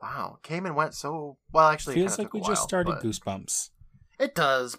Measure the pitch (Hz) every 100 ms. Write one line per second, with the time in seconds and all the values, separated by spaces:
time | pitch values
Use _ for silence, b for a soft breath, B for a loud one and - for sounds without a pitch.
0 | 107 139 98 - - 165 185 147 156 -
1 | 143 160 147 - - 156 156 151 - 139
2 | 185 185 214 208 185 208 - 185 170 -
3 | 110 104 - 98 92 - - _ - -
4 | - - 269 170 147 131 123